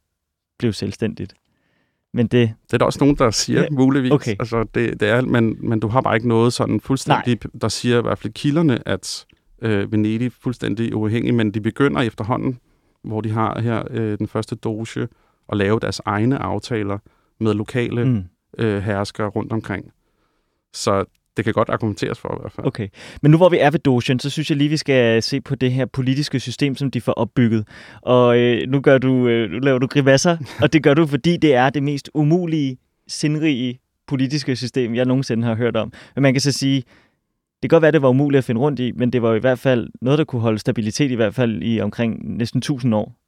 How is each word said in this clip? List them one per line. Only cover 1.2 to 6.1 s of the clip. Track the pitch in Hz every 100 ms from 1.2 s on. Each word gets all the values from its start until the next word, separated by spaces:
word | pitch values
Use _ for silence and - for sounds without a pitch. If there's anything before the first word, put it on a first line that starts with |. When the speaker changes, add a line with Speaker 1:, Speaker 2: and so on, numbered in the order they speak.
| 95 _ _ _ _ _ _ _ _
Speaker 1:
Men | 120 117
det | 123 113 - -
Speaker 2:
Det |
er | 120
der |
også | - -
nogen, | 143 143
der | 120
siger, | - - 123
Speaker 1:
Ja, | 151
Speaker 2:
muligvis. | 135 131 139 127
Speaker 1:
okay. | 143 123 101
Speaker 2:
Altså, | 113 117 110
det, | 123 113 -
det | 104
er, | 120
men, | 127 120 113 - 113
men | 113
du | 110
har | 127
bare | -